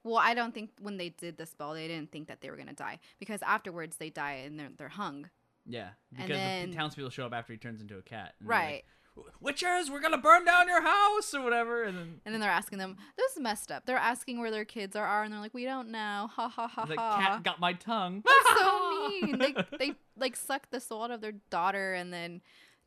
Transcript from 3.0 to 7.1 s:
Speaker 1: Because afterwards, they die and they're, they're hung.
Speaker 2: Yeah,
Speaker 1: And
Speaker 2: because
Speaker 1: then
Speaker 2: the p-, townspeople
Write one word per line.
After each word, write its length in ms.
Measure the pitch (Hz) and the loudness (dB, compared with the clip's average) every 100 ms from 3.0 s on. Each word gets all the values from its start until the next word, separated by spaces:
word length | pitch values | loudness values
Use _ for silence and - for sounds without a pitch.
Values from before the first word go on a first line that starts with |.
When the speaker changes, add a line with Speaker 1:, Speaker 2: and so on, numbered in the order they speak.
| - - | -16 -18
Speaker 1:
Because 220 | 202 208 | -12 -6
afterwards, 540 | - 214 196 170 160 - | -2 -2 -4 -10 -12 -12
they 120 | 160 | -12
die 240 | 156 143 135 139 | -8 -8 -8 -12
and 140 | 151 | -14
they're, 100 | 143 - | -14 -14
they're 120 | 147 | -14
hung. 400 | 165 190 143 160 _ _ _ - | -10 -10 -10 -16 _ _ _ -14
Speaker 2:
Yeah, 240 | 117 95 107 _ 127 | -12 -12 -16 _ -12
Speaker 1:
And 100 | - | -6
Speaker 2:
because 100 | 151 | -4
Speaker 1:
then 320 | 190 185 180 | -4 -4 -6
Speaker 2:
the 20 | |
p-, 40 | 165 | -6
townspeople 320 | 151 143 135 | -8 -8 -10